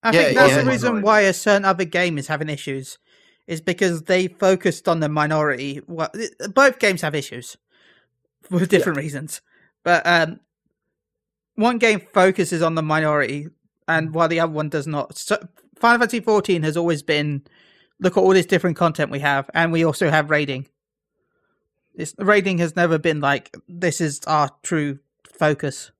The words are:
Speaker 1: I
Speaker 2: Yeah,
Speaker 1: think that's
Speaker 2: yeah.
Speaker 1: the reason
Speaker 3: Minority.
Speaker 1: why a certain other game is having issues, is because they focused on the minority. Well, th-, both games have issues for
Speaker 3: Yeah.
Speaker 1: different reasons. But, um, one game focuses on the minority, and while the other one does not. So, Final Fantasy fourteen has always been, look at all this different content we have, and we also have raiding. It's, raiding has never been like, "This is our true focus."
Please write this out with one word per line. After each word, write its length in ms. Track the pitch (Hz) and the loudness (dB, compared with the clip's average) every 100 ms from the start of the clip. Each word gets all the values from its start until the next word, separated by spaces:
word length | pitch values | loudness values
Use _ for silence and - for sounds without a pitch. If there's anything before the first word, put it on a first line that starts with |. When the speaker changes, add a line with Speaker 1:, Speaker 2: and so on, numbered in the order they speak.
Speaker 1:
I 80 | 226 | 2
Speaker 2:
Yeah, 80 | 220 | 2
Speaker 1:
think 120 | 285 - | 4 6
that's 160 | 277 | 6
Speaker 2:
yeah. 80 | - | 6
Speaker 1:
the 60 | - | 2
reason 180 | 262 240 | 0 -2
Speaker 3:
Minority. 180 | 226 202 | 0 2
Speaker 1:
why 160 | 214 | 4
a 120 | 196 | 4
certain 320 | 185 - 202 196 | 0 2 2 2
other 180 | 180 | -2
game 340 | 180 175 180 151 | -2 -2 -2 -2
is 100 | 139 | -6
having 200 | 156 156 | -6 -6
issues, 480 | 143 - 135 131 - _ _ _ _ - | -8 -8 -10 -10 -20 _ _ _ _ -12
is 120 | 165 | -8
because 440 | 175 175 190 165 | -6 0 0 -2
they 240 | 156 185 185 | 0 0 0
focused 580 | - 190 185 185 160 - | 0 2 2 0 -2 -2
on 120 | 170 | 0
the 80 | 151 | 0
minority. 720 | 151 151 156 151 127 139 139 - | -2 0 0 0 -2 -6 -10 -12
Well, 220 | 165 160 | -8 -8
th-, 180 | 208 233 _ - | -8 -12 _ -4
both 260 | 202 277 262 | 4 4 4
games 220 | 208 185 | 0 0
have 120 | 156 147 | -2 -4
issues 420 | 131 120 120 - _ _ _ _ _ _ _ _ | -8 -12 -16 -20 _ _ _ _ _ _ _ _
for 160 | - 180 | -4 -2
Speaker 3:
Yeah. 60 | 185 | 2
Speaker 1:
different 300 | 190 180 156 | 2 2 -2
reasons. 440 | 156 139 147 - _ _ _ _ | -6 -10 -12 -16 _ _ _ _
But, 220 | - 170 - | 0 0 4
um, 320 | 170 160 - _ _ _ _ _ _ _ _ _ _ _ - | 2 2 -4 _ _ _ _ _ _ _ _ _ _ _ -2
one 220 | 220 240 | 0 2
game 220 | 233 214 - | 2 2 0
focuses 480 | - 185 185 175 170 | 4 4 4 -2 0
on 140 | 165 165 | 0 0
the 80 | |
minority, 680 | 156 156 156 151 131 143 151 _ _ _ - | 0 0 2 0 0 -4 -10 _ _ _ -4
and 260 | 165 160 | -2 -2
while 140 | 160 165 | 0 0
the 100 | 165 | 2
other 140 | 165 | -2
one 160 | 151 151 | -2 -4
does 180 | 156 143 | -4 -4
not. 300 | 147 135 - | -6 -6 -10
So, 200 | - 202 - _ _ _ | -4 -4 -4 _ _ _
Final 240 | 233 240 | 2 4
Fantasy 220 | 240 240 | 2 -2
fourteen 420 | 220 208 - 180 | 0 0 2 0
has 140 | 156 156 | 0 -2
always 240 | 170 156 | -2 -2
been, 380 | - 147 147 143 - _ _ _ _ _ | -2 -2 -2 -6 -10 _ _ _ _ _
look 160 | 185 190 | 0 2
at 60 | |
all 80 | 190 | 4
this 120 | 190 165 | 4 4
different 320 | 180 180 160 | 0 0 0
content 340 | 170 156 147 | 0 0 -4
we 80 | 139 | -2
have, 300 | 143 139 139 | -2 -2 -2
and 180 | - 170 | -2 0
we 100 | 165 | 2
also 260 | 165 147 175 | 0 0 2
have 200 | 156 147 | 2 2
raiding. 380 | 151 143 131 139 _ _ _ _ _ _ _ _ _ _ _ _ - | 0 -2 -8 -12 _ _ _ _ _ _ _ _ _ _ _ _ -14
It's, 180 | 156 - | -14 -6
raiding 400 | 196 208 196 180 | 2 2 2 -2
has 160 | 170 160 | -2 0
never 240 | 175 160 | 0 0
been 220 | 165 151 | 0 -2
like, 340 | 143 139 - - _ | 0 -2 -4 -20 _
"This 320 | 175 180 151 | -4 -4 -2
is 200 | 160 143 - | -4 -6 -2
our 240 | 151 143 _ | -2 -2 _
true 380 | - 165 147 139 _ _ _ | -6 -4 -4 -8 _ _ _
focus." 580 | _ 156 147 147 - - _ | _ -2 0 -6 -10 -18 _